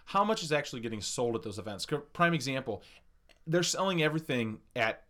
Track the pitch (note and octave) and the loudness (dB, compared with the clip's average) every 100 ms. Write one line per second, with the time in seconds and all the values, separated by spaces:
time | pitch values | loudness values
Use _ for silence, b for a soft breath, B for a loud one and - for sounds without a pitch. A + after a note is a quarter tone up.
0 | - G3 G#3 A3 D#3 D3 - B2+ A#2 G#2+ | 0 2 4 2 2 0 0 -6 -4 -4
1 | - - A#2+ A2+ G#2+ G#2 G#2 F#2+ - D3 | -4 0 0 0 -2 -6 -8 -8 -4 -4
2 | - - E3+ D#3+ C3 C3 B2+ G2 B B | -4 2 2 4 0 -2 -4 -6 B B
3 | - _ _ - D#3+ F3 E3+ C3+ F#3+ F3 | -20 _ _ -14 -2 0 2 0 0 2
4 | D3+ D#3+ D#3+ B2 A2 A2 - B2 A2 - | 2 0 -2 -2 -2 -4 -8 0 0 0